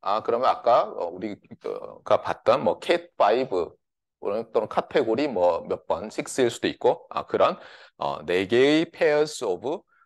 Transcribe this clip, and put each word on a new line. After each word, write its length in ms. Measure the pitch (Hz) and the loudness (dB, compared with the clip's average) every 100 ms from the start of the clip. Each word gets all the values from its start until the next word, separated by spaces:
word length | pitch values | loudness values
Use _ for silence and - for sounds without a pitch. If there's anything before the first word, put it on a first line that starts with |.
아, 220 | - 107 | -2 -2
그러면 260 | 110 117 127 | 0 0 2
아까, 360 | 87 - 127 | 2 4 4
어, 220 | 220 104 87 | 2 -4 -8
우리가 1120 | 90 107 98 _ 113 - 50 - - - 104 | -8 -10 -10 _ -14 -10 -10 -12 -18 0 0
봤던 420 | - - - 127 | 2 -2 2 2
뭐 140 | 139 - | 2 -2
캣 380 | - 170 170 _ | 0 0 -2 _
파이브 580 | 104 117 131 92 82 _ _ _ _ _ | 2 4 0 -2 -4 _ _ _ _ _
또는, 300 | 101 104 113 | -6 -6 -2
또는 160 | 123 107 | -4 -2
카테고리 600 | - - 170 113 110 151 | -4 -2 -2 0 0 -2
뭐 360 | 104 87 82 92 | 2 2 2 -4
몇 180 | 92 _ | -8 _
번, 220 | 82 107 | -6 -6
식스일 400 | - - - 120 | -10 -8 0 0
수도 180 | - 92 | 2 -4
있고, 380 | - 123 147 - | 0 0 0 -4
아, 160 | - - | -10 -4
그런, 320 | - 135 190 - - - _ | 2 2 0 -12 -20 -20 _
어, 260 | - - | -8 -8
네 220 | 78 87 95 | -2 -2 2
개의 440 | 117 135 156 170 | 4 4 4 0
pairs 540 | - 165 147 151 - | 0 2 2 0 -2
of, 380 | 113 90 110 180 _ _ | -4 -4 -6 -8 _ _